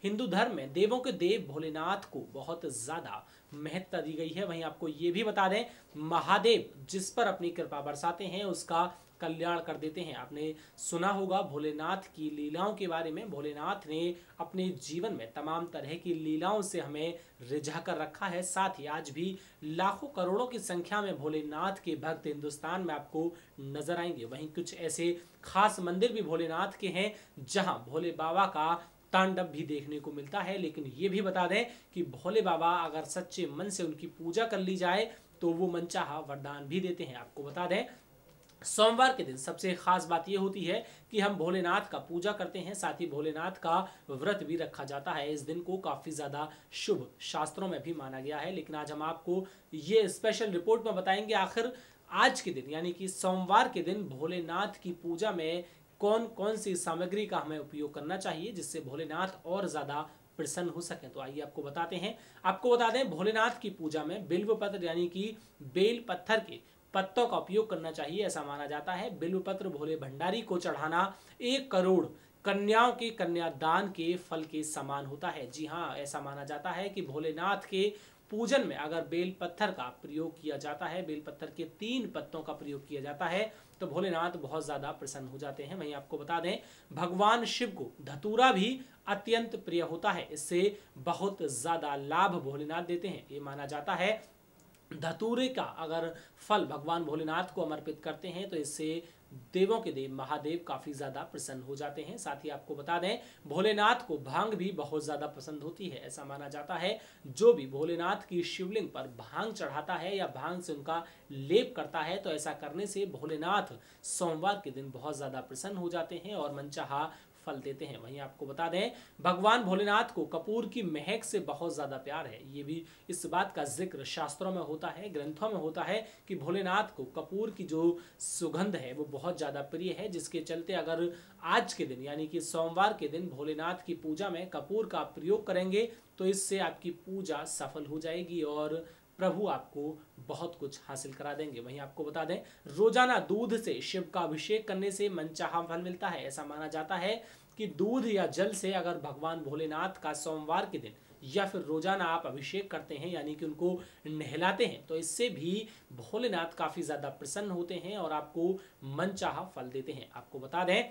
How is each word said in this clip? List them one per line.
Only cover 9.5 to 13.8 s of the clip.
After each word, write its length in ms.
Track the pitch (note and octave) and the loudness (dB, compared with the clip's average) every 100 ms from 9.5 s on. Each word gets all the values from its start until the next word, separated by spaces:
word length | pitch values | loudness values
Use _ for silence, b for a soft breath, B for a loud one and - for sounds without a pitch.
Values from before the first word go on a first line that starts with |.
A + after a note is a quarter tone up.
| E3+ | 0
कर 180 | D#3+ D3+ | -2 -4
देते 240 | D#3 E3 | -4 -4
हैं। 120 | D#3+ B2 | -6 -8
आपने 380 | B2+ C#3+ D#3 D#3 B - | -8 -4 -4 -6 B -10
सुना 300 | - E3 F#3 | -4 2 2
होगा 340 | G3 F#3+ F#3+ | 2 2 2
भोलेनाथ 600 | F#3+ C#3+ D3+ D3+ D#3+ F#3+ - - | 2 -2 -2 -2 -2 -2 -4 -6
की 140 | D3+ | -6
लीलाओं 440 | D3 D3 D#3+ G3+ | -4 -4 0 0
के 140 | G3+ F#3 | 0 -2
बारे 240 | E3 D#3+ | 0 -2
में। 180 | E3 A3 | -4 -6
भोलेनाथ 580 | C#3+ D3 D3 E3 G3+ | -6 -6 -4 -2 -4